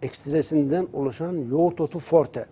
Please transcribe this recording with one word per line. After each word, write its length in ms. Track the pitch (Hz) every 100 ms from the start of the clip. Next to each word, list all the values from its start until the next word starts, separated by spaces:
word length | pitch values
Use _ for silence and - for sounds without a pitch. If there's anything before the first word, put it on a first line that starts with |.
ekstresinden 840 | 135 - - 156 143 156 143 156 180
oluşan 440 | 143 139 - 165 180 123
yoğurt 320 | 139 175 175
otu 180 | 156 175
forte. 460 | 139 160 139 - 113